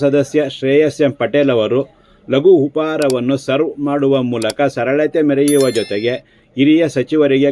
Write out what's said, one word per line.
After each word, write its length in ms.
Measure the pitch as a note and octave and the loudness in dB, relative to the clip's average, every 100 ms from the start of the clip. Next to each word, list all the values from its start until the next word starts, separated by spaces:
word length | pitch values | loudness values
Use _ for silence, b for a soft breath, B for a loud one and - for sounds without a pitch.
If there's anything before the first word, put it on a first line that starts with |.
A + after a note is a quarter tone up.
ಸದಸ್ಯ 400 | C#3+ C#3+ C3+ D3+ C#3 - | 0 0 0 -2 -2 -4
ಶ್ರೇಯಸ್ 440 | C3+ C#3+ D#3 - C#3+ | 0 2 2 0 -2
ಎಂ 60 | A#2 | -2
ಪಟೇಲ್ 340 | C3 C#3+ C#3 | -2 0 0
ಅವರು 260 | A#2+ G#2+ B2 C3+ b b b - | 0 0 -2 -4 b b b -4
ಲಘು 240 | C3 E3+ F3 C#3 | 0 4 4 2
ಉಪಹಾರವನ್ನು 680 | D#3 D#3 D#3 D3 B2+ B2 C#3 C3+ | -2 -4 -2 -2 -2 -2 -4 -2
ಸರ್ವ್ 220 | C3+ D#3 C#3+ C#3+ | -2 -2 -4 -4
ಮಾಡುವ 360 | C#3+ C#3 C3+ B2 | -2 0 0 -2
ಮೂಲಕ 300 | A#2+ A2 - C#3 C3 | -4 -4 -2 -4 -2
ಸರಳತೆ 460 | A#2+ C#3+ D3+ E3 D3 | -2 0 0 0 0
ಮೆರೆಯುವ 340 | C#3 C#3+ C#3+ C3 A2 | 2 2 2 2 0
ಜೊತೆಗೆ 360 | G2+ G2+ A2+ B2+ b b b B2+ | -4 -4 -4 -6 b b b -2
ಹಿರಿಯ 280 | C#3 D#3+ D#3+ | 2 2 0
ಸಚಿವರಿಗೆ 560 | C3+ B2+ D#3 C#3+ C3+ C#3+ | -2 -2 0 2 2 0